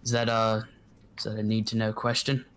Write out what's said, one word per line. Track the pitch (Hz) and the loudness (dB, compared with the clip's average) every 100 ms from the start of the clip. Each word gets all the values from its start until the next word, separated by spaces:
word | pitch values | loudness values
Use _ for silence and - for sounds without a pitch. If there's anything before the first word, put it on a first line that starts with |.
Is | - | 0
that | 120 113 | 0 2
a, | 117 110 110 110 - - - - - | 2 2 2 -4 -16 -20 -20 -20 -10
is | |
that | 110 107 | -8 -2
a | |
need | 107 113 110 | 0 0 0
to | 113 | 0
know | 110 | 0
question? | 107 120 120 - 135 - | 0 0 0 0 -2 -4